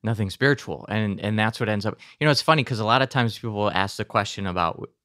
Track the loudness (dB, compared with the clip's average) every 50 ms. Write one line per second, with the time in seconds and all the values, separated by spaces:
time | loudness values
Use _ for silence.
0 | 0 -2 0 0 -2 -4 -2 0 2 2 2 2 -2 -10 -10 -10 -6 -4 -2 0
1 | 0 0 -2 -2 -2 -2 2 2 2 0 0 -2 -2 0 0 0 -2 -4 -6 _
2 | -18 -20 -6 _ 2 2 2 4 4 2 2 2 2 -2 -2 -2 2 2 4 4
3 | 2 2 2 0 0 0 -2 -4 -8 -6 -2 0 0 0 2 0 0 0 -2 -6
4 | -8 -2 -2 -2 -2 -2 -6 -6 -6 -4 0 0 0 0 -2 -6 -14 -16 _ _